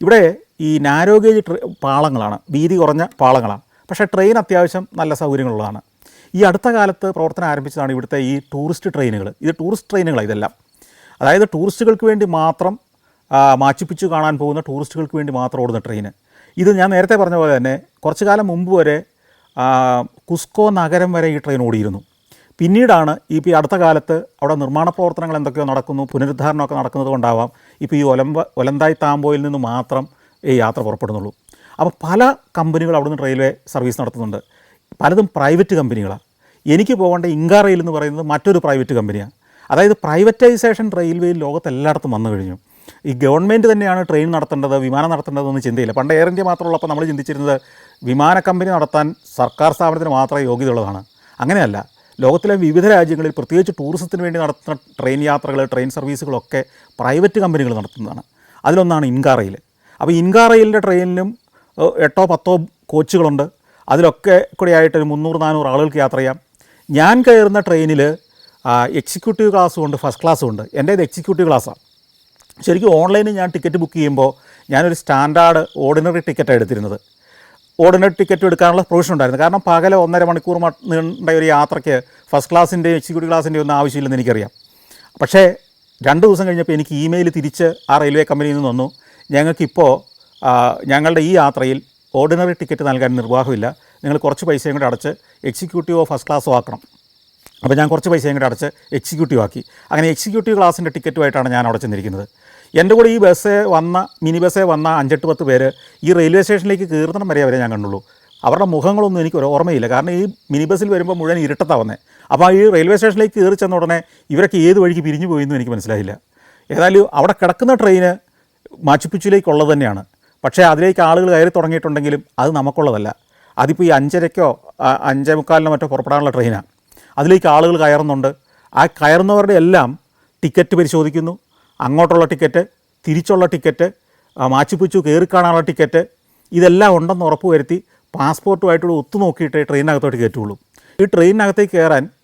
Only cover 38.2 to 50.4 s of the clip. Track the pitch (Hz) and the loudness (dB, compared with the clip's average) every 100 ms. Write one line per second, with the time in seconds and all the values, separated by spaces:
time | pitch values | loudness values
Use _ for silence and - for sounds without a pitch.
38.2 | 151 147 202 180 151 135 127 120 107 101 | -6 -4 0 0 2 -2 0 -2 -2 -6
39.2 | 104 _ _ _ - 143 202 208 156 160 | -10 _ _ _ -4 2 4 2 0 2
40.2 | 214 220 247 233 233 220 220 180 170 170 | 2 4 4 4 0 0 -4 -4 -4 -2
41.2 | 175 170 143 156 160 131 147 143 143 110 | -2 -4 -4 -6 -6 -4 -2 -2 -4 -4
42.2 | 110 101 95 92 _ _ - _ 147 123 | -4 -4 -8 -12 _ _ -20 _ -10 -2
43.2 | 135 151 196 226 226 214 196 185 175 156 | 0 2 2 2 2 2 0 -2 -2 -2
44.2 | 160 160 147 143 135 135 131 135 160 156 | 0 -2 -4 -6 -2 -2 -2 -2 -2 -4
45.2 | 143 139 139 135 123 117 113 120 139 160 | -6 -6 -4 -4 -4 -4 -4 -2 0 2
46.2 | 170 180 185 175 170 165 165 147 160 147 | 0 0 -4 -4 -4 -4 -4 -6 -4 -6
47.2 | 151 143 143 135 _ _ - _ 120 131 | -8 -6 -2 -4 _ _ -20 _ -6 0
48.2 | 151 185 190 180 185 175 147 151 151 165 | 2 2 0 -2 -2 -2 -2 -2 -4 -6
49.2 | _ - 127 - 156 147 170 160 160 131 | _ -6 -6 0 0 0 -2 -2 -2 -2
50.2 | 131 147 | -2 -2